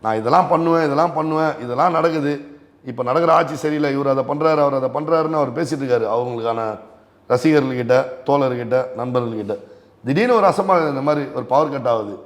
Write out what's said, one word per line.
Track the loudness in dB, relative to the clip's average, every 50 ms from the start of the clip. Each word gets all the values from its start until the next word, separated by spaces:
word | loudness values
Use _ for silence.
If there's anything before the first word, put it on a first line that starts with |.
| 0
"நான் | 0 -2
இதெல்லாம் | 0 2 4 4 4 4 4
பண்ணுவேன், | 2 2 2 2 2 2 2
இதெல்லாம் | 2 2 2 0 0 0
பண்ணுவேன், | -2 -2 -2 0 0 0 0 -2 -2 -6
இதெல்லாம் | -6 -2 2 2 2 2
நடக்குது, | 2 2 2 0 0 -2 -2 -4 -4 -8 -16 -20 -20 -20 _ _ _ _
இப்ப | -12 -8 -6 -2
நடக்கிற | -2 -2 0 2 4 4
ஆட்சி | 4 2 0 -4
சரியில்லை, | -4 -4 -2 -2 0 0 0 0
இவர் | 0 0 0
அதை | 0 0 0
பண்றாரு, | -2 -4 0 0 2 2 4 2
அவர் | 2 0
அதை | 0 -4 -2
பண்றாருன்னு" | -4 -4 -2 0 0 0 0 0 0 -2
அவர் | -2 -2 -2
பேசிட்டு | -4 -4 -4 -4 -4 -2
இருக்காரு. | 0 0 0 0 0 -2
அவங்களுக்கான | -2 -2 -2 -6 -4 -4 -2 -2 -2 -2 -4 -6 -8 -12 -20 -20 -20 _ _ _ _ _ _
ரசிகர்கள்கிட்ட, | 0 2 4 4 4 4 2 2 -2 -4 0 2 2 2 2 0 -6 -10 -2
தோழர்கிட்ட, | 0 2 2 2 0 -2 -4 -4 -2 0 0 0 -2 -6 -8
நண்பர்கள்கிட்ட | -6 -2 -2 -2 -2 -2 -6 -6 -6 -6 -6 -8 -8 -18 -20 -20 _ _ _ _ _
திடீர்னு | -2 0 0 2 2 2
ஒரு | 4 4
அசம்பாவிதம், | 4 2 2 2 2 2 2 2 0
இந்த | -2 -2
மாதிரி | 0 0 0 0 -2 -6 -6
ஒரு | -8 -4
பவர் | 0 0 2 2 0
கட் | -2 -4 -2
ஆகுது, | 0 0 0 -2 -6 -10 -14 -16